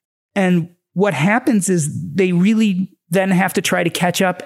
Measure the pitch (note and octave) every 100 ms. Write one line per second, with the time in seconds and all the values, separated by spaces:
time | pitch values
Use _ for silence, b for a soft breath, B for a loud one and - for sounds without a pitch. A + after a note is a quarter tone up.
0 | _ _ _ G3+ F#3 F3 D#3+ _ _ F3
1 | G3+ C#3 F3+ B3 C#4+ G#3 F#3+ F3 D3 B2+
2 | F3 D#3+ F#3 F3 F#3+ A3 A3 F#3 F#3 _
3 | - F#3 F#3+ F#3 F#3 G3 - F3+ E3+ -
4 | F3+ F3 F#3 F#3